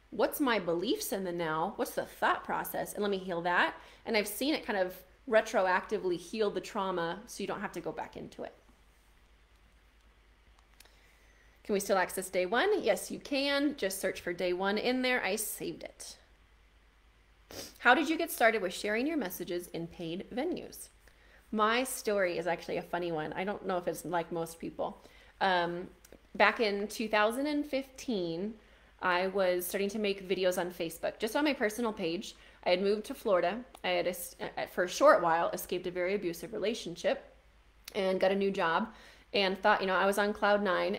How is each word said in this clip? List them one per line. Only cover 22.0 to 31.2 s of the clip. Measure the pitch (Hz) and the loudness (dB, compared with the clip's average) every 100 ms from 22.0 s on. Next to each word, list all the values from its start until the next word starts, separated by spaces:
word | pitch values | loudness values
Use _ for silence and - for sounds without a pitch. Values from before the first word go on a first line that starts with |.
| - 202 185 170 | 0 2 2 0
is | 175 | -2
actually | 170 - 170 | -2 -2 -6
a | |
funny | 175 175 175 | -4 -4 -2
one. | 160 156 | -2 -4
I | 156 | -4
don't | 185 202 190 | -4 -4 -2
know | 185 | -2
if | 175 | -2
it's | 165 151 | -4 -2
like | 175 170 | -2 -2
most | 170 165 - | -4 -6 -8
people. | - 151 180 202 - - - - | -10 -4 -6 -6 -20 -20 -20 -2
Um, | 190 180 170 175 190 - - - - | 2 2 2 -2 -8 -14 -20 -20 -18
back | 190 208 214 | 4 4 6
in | 214 202 208 | 0 0 -4
two | - 214 | -4 0
thousand | 214 214 240 294 | 4 4 2 0
and | 294 | 0
fifteen, | 294 269 269 - - 214 170 165 208 226 - - - - | -2 -4 -4 -10 -4 -2 -2 -4 -6 -8 -20 -20 -20 -4
I | 185 175 190 | 0 2 2
was | 196 185 180 180 | 2 2 2 -2
starting | 196 202 | -2 -2
to | 220 | 0
make | 208 196 185 | -2 -2 -2
videos | 185 185 185 | 2 2 2
on | 175 | -2
Facebook, | 180 165 - 165 | -4 -6 -4 -6
just | - | -4